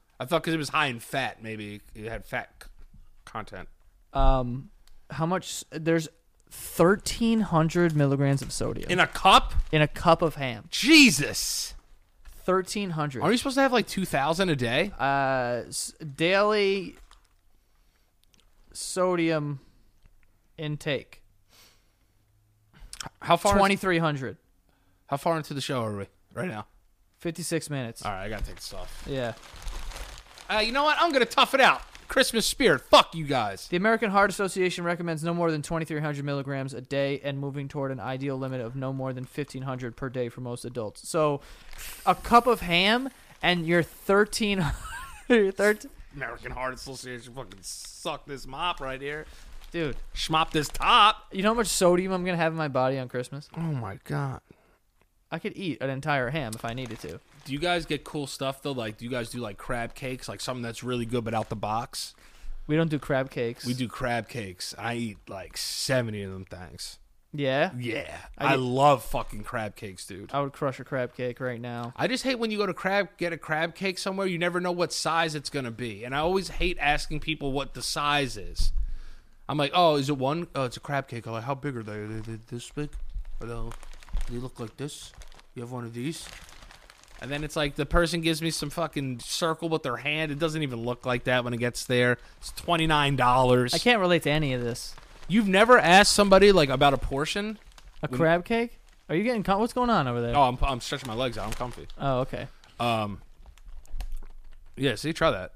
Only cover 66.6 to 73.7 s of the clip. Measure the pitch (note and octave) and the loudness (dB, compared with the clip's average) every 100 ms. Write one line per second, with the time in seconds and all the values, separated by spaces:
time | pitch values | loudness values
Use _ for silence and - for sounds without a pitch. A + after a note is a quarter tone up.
66.6 | F2+ - - - _ _ _ D3+ C#3 C3+ | -14 -14 -14 -16 _ _ _ -4 -2 2
67.6 | F3 B2 A#2+ A2+ - - - - C3+ C3+ | 0 -2 -6 -6 -8 -14 -16 -4 2 2
68.6 | B2+ B2+ C#3+ C3+ - C3+ A2+ G#2 G#2+ A#2+ | 2 4 6 6 2 -4 -4 -8 -8 -6
69.6 | G#2+ - G#2 F#2 - F#2+ G2+ C#3 C#3+ - | -6 -8 -14 -14 -14 -14 -6 -4 -4 -4
70.6 | C#3+ B2+ C3 C3+ B2 - B2 A#2+ B2+ A#2 | -6 -4 -6 -4 -4 -4 -6 -4 -6 -6
71.6 | A#2+ A#2+ A#2+ - E3 B3 B3+ B3+ A3+ G#3+ | -8 -8 -8 -4 -2 0 -2 -2 -2 -2
72.6 | G#3 E3 F#3+ G3 F#3+ - E3+ E3 - D#3 | -2 -2 0 0 -2 -4 -6 -6 -4 -2
73.6 | E3+ | -2